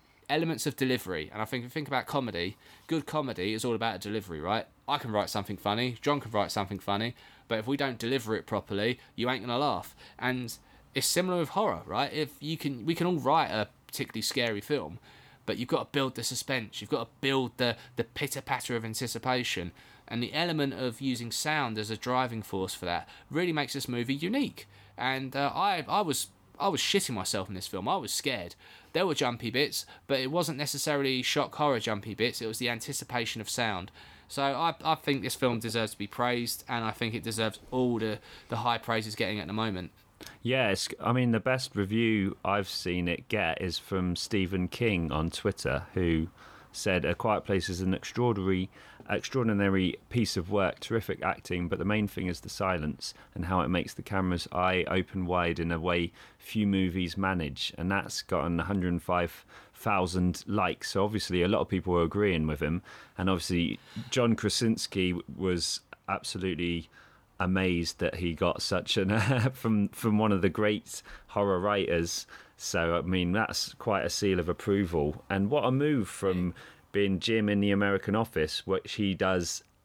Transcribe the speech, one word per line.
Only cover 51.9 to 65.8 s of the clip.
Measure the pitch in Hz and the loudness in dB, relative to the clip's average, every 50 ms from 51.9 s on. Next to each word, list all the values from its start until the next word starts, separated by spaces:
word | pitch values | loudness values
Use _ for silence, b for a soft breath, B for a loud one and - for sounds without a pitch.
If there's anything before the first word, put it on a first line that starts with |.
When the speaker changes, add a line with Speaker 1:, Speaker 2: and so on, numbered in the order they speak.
| 107 107 104 98 | 2 2 0 0
Speaker 2:
thing | - - 92 90 | -2 -4 -4 -4
is | 85 - | -4 -6
the | - - | -8 -12
silence | - - 101 95 92 82 76 76 69 - - - - B B B B | -6 -2 0 0 0 0 0 -2 -4 -6 -8 -12 -12 B B B B
and | - 85 | -6 -2
how | 90 95 90 | 2 2 2
it | 76 71 | 4 4
makes | 90 87 - - | 2 2 0 -2
the | - - | -8 -12
camera's | - - 101 95 92 90 90 82 - - | -8 -4 -2 0 2 2 0 0 -2 -4
eye | - 90 90 92 92 92 78 - | -2 0 2 4 4 2 2 2
open | 85 95 87 - - 95 90 | 2 0 0 0 -2 -4 -2
wide | 87 90 87 87 85 82 85 | 2 2 2 2 2 2 0
in | 82 85 | 0 0
a | 85 80 | 0 0
way | 82 90 87 87 85 85 B B B B B B | 0 2 2 2 2 0 B B B B B B
few | - - - 110 104 | -12 -4 0 2 2
movies | 101 98 95 95 90 85 95 90 82 80 98 | 4 4 4 4 2 2 0 -2 -2 -2 0
manage." | 98 95 95 87 78 71 65 - - - - | 0 0 2 0 0 -2 -4 -6 -8 -8 -4
And | - 85 90 | -2 0 0
that's | 98 98 - - - - | 0 0 0 -2 -6 -8
gotten | - - 95 80 69 87 85 85 | -4 0 0 2 2 2 2 0
a | - | 0
hundred | 95 101 95 90 90 | 0 0 0 2 2
and | 87 82 | 0 0
five | - - 90 87 87 85 - - - B B B B B B | 0 2 2 2 2 0 -4 -10 -20 B B B B B B
thousand | - - 113 101 95 92 85 87 92 90 90 85 - - | -6 -2 0 2 2 2 2 2 2 2 2 2 0 -4
likes. | - 101 107 92 87 - - - - | -2 0 0 2 0 -2 -4 -6 -2
So | - 98 98 | 0 2 2
obviously | 104 110 101 - - 90 90 | 2 0 -2 -2 0 2 4
a | 87 95 | 4 4
lot | 110 85 | 4 2
of | 95 - | 2 2
people | - 90 - 92 | 0 0 2 2
were | 87 85 82 | 4 4 4
agreeing | 78 - 101 104 101 87 80 78 | 4 4 2 4 4 4 2 2
with | 76 76 73 | 0 0 0
him. | 80 76 85 90 - B B B B B B - | 0 0 0 -2 -4 B B B B B B -2
And | 90 95 | 2 2
obviously | 95 85 - - 92 85 85 67 - - B B B 110 120 B | 2 2 0 0 2 2 2 0 -2 -6 B B B -12 -8 B
John | - 131 120 117 110 | 0 2 4 4 4
Krasinski | - - 101 - - 120 113 - - - - - 98 92 90 87 87 - - 65 | 4 2 0 2 2 2 2 2 0 -2 -2 0 2 2 2 0 -2 -4 -8 -6
was | 65 92 92 90 85 - - - - | -2 0 2 2 2 0 -2 -4 -6